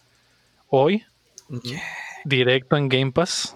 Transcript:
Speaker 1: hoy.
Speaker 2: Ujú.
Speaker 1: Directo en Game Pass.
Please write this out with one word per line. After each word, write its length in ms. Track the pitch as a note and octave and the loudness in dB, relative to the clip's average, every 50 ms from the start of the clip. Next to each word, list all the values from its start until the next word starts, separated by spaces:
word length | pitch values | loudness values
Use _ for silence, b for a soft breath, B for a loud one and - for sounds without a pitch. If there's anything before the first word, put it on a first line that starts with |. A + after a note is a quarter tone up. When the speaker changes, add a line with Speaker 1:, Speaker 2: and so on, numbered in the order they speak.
| _ _ _ _ _ _ _ _ _ _ _ _ _ - | _ _ _ _ _ _ _ _ _ _ _ _ _ 0
Speaker 1:
hoy. 360 | - C3 C#3 E3 G3+ A3 - _ _ _ _ _ - - - - | 2 4 4 4 2 0 -4 _ _ _ _ _ -20 -20 -18 -14
Speaker 2:
Ujú. 180 | C#3 A#2+ - A#2+ C3 E3+ B B B B B B B B B | -14 -12 -10 -10 -10 -10 B B B B B B B B B
Speaker 1:
Directo 520 | D3 C3+ B2+ B2 B2 B2+ C3 C3 - D#3+ | 0 2 2 4 4 2 2 2 0 0
en 120 | D3 C#3+ C3 | 0 2 2
Game 240 | C3 C3 C3+ C3+ | 2 2 0 0
Pass. 420 | B2+ D#3+ F3 - - - - - - | 0 0 0 0 -2 -6 -6 -8 -8